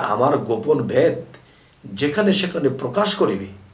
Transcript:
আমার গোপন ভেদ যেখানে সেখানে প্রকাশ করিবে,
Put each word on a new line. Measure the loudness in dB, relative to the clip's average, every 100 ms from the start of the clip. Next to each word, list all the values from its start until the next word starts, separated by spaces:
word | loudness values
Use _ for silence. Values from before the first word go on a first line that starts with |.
| 0
আমার | 0 2 2 0
গোপন | -2 2 0 2
ভেদ | 2 2 0 -8 -18 -20 -20 _ _
যেখানে | -14 -4 -2 2 2 2
সেখানে | 0 0 0 0
প্রকাশ | -2 0 0 2
করিবে, | 0 0 -6 -14 -20